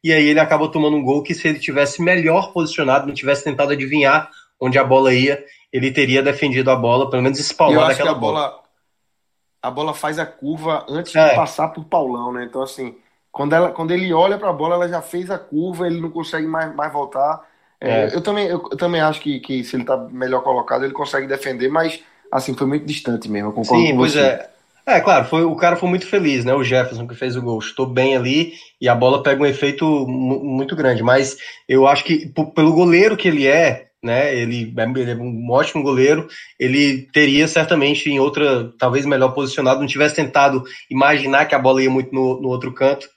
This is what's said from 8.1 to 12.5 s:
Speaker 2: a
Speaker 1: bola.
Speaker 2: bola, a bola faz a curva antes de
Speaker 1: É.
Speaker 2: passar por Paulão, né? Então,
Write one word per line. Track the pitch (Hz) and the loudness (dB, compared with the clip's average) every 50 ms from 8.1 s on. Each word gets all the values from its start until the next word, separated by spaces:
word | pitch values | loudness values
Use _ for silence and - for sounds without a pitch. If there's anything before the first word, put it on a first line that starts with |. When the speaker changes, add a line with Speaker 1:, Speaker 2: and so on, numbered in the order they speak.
| 156 | -2
Speaker 2:
a | 127 | -2
Speaker 1:
bola. | 113 - 156 156 147 135 | -2 -2 -2 -2 -4 -4
Speaker 2:
bola, | - - _ _ _ _ _ _ _ _ _ _ _ _ _ _ _ _ _ _ _ _ - | -8 -12 _ _ _ _ _ _ _ _ _ _ _ _ _ _ _ _ _ _ _ _ -10
a | 123 | -8
bola | 127 139 151 160 143 | -6 -4 -4 -4 -4
faz | - - 151 156 160 | -4 -6 -6 -4 -4
a | 160 | -6
curva | 156 - _ 135 143 160 156 156 165 156 - - - | -8 -10 _ -8 -8 -8 -6 -4 -4 -4 -4 -4 -6
antes | 139 160 170 - - | -8 -8 -8 -2 4
de | 160 | 6
Speaker 1:
É. | 160 151 127 | 6 6 6
Speaker 2:
passar | - 160 151 - - 151 160 | 4 2 0 -2 -4 -4 -4
por | - 170 156 | -4 -10 -8
Paulão, | - - - 143 131 123 120 120 123 123 | -2 -2 0 0 0 -4 -6 -6 -6 -6
né? | 123 123 | -8 -10
Então, | 120 | -8